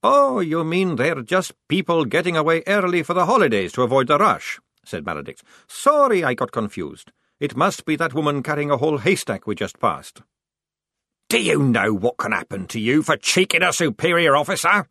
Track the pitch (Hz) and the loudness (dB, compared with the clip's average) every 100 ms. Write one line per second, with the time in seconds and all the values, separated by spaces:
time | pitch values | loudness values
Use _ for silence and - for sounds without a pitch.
0 | - 277 277 254 170 160 160 175 190 139 | 4 4 4 0 -2 -2 -2 0 -2 0
1 | 139 151 113 185 - - _ 175 185 170 | -2 -2 0 -2 -2 -12 _ -2 0 0
2 | 139 160 - 165 156 165 165 208 185 180 | 2 0 0 0 2 0 2 0 2 -2
3 | 156 175 175 247 165 107 90 - 123 135 | 0 0 2 4 4 0 -2 -2 2 2
4 | 127 151 208 95 - - _ _ - 87 | 2 2 4 0 -4 -14 _ _ -12 -10
5 | 76 76 71 - _ - _ - 269 294 | -8 -10 -10 -18 _ -20 _ -2 2 4
6 | 277 196 151 127 123 - 104 - 76 73 | 4 2 0 -2 -2 -4 -6 -6 -12 -12
7 | - _ _ _ - 117 180 - - 151 | -20 _ _ _ -6 0 0 0 -4 -2
8 | 165 131 151 143 131 147 147 139 151 147 | -2 -2 -2 -2 -4 -4 -2 0 0 0
9 | 127 196 - 101 - 101 98 - 107 73 | 0 0 -2 -8 -6 -6 -6 -2 -4 -4
10 | - - _ _ _ _ _ _ _ _ | -12 -20 _ _ _ _ _ _ _ _
11 | _ _ _ 233 208 147 139 113 101 104 | _ _ _ -2 0 0 2 2 0 0
12 | 110 - - 95 - 101 92 120 110 147 | -2 -2 -4 -4 -6 -12 -10 -6 0 0
13 | 151 151 - - 190 165 175 - 160 - | 0 -4 0 0 2 2 0 0 -2 -2
14 | 165 170 165 143 147 185 170 202 - | 0 2 4 2 2 0 2 2 0